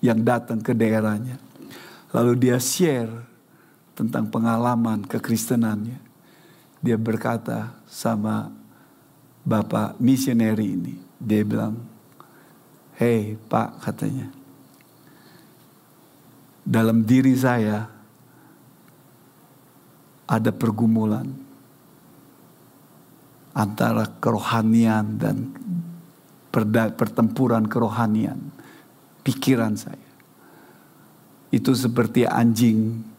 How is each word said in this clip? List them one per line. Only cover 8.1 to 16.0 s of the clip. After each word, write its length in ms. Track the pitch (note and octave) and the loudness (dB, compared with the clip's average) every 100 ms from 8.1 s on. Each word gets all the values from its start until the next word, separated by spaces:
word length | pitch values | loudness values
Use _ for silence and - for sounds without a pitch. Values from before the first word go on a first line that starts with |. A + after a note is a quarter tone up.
| A2 G#2+ A2 A2 - - - - _ _ _ _ _ - | -2 -2 -4 -6 -14 -20 -20 -20 _ _ _ _ _ -2
bapak 560 | A2+ G#2+ A2 G#2+ - | -2 0 -2 -4 0
misioneri 640 | B2+ C3 C#3 A#2+ A2 G#2+ G#2 | 2 2 2 2 2 0 -2
ini, 320 | F2+ E2+ - - - | -4 -6 -10 -18 -12
dia 240 | A2+ G#2+ G#2 | 0 0 2
bilang, 320 | A2 A2 A2+ A#2+ - - - - - - - _ - _ - | -2 -4 -6 -12 -20 -20 -20 -20 -20 -20 -20 _ -20 _ -2
"Hei 400 | A#2+ A#2 G#2 G#2+ | 0 2 -2 -8
Pak," 480 | - A#2 A2+ - - | -2 -2 -2 -6 -10
katanya, 480 | - G#2+ C3 A2 - - - - - - _ - - - - - - - _ _ _ | -6 -6 -6 -10 -16 -20 -20 -20 -20 -20 _ -20 -20 -20 -20 -20 -20 -20 _ _ _